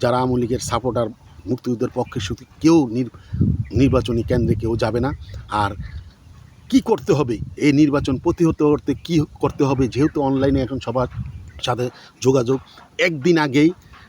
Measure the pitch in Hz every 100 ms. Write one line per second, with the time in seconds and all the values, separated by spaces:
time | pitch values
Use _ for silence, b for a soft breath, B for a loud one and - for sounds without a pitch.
0 | 123 123 127 123 117 123 - 117 127 123
1 | 113 123 - - - 127 - 117 123 127
2 | 117 123 - - - - 156 165 127 117
3 | 120 - B B B - - - 135 123
4 | 120 117 107 123 113 107 113 113 117 117
5 | 131 - B B B 208 202 202 B B
6 | B B - - - - - 269 - 208
7 | - 147 127 107 - - 147 143 151 139
8 | 135 131 170 - 165 156 151 147 - 135
9 | - 170 147 - 139 - 139 131 127 123
10 | 156 151 135 135 139 135 127 131 - 123
11 | 123 - - - - - - 120 123 -
12 | B - 123 135 117 135 - B B -
13 | 175 156 175 165 147 131 156 185 b b